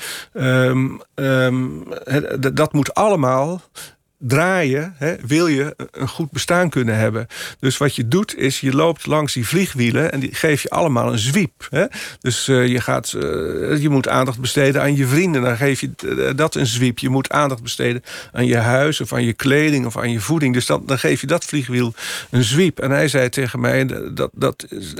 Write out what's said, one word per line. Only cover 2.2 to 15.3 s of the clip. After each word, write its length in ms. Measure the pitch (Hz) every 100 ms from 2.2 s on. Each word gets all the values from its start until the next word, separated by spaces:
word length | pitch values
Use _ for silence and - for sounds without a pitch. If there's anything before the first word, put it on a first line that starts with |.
| - 139
d-, 180 | 135 139
dat 160 | 151
moet 220 | 151 135
allemaal 680 | - 208 190 127 131 147 180 - - - _ _ _
draaien, 720 | 127 139 180 185 147 135 170 156
hè, 180 | 143 - 117
wil 200 | 151 175
je 280 | 139 143 - -
een 160 | - 131
goed 220 | - 160
bestaan 380 | - - 175 180
kunnen 260 | 135 117 110
hebben. 280 | 110 113 113 - - -
Dus 160 | 131 -
wat 180 | 147 -
je 120 | 117
doet, 280 | 170 214 -
is 240 | 135 -
je 140 | 135
loopt 320 | 131 165 160 -
langs 260 | 151 151
die 140 | 135 107
vliegwielen 640 | 175 185 131 120 120 160
en 80 | 139
die 140 | 135
geef 280 | - 160 139
je 80 | -
allemaal 420 | - 170 120 120
een 60 | 120
zwiep, 480 | 113 170 165 - -
hè. 140 | 143 196 - - -
Dus, 280 | - 117 -
eh, 180 | 131 123
je 140 | 123
gaat, 320 | 117 131 -
eh, 100 | - 143 - - - - 151
je 60 | 151
moet 200 | 139 131
aandacht 300 | 131 131 117
besteden 420 | 123 147 139 139
aan 140 | 139 143
je 100 | 127
vrienden, 360 | 143 185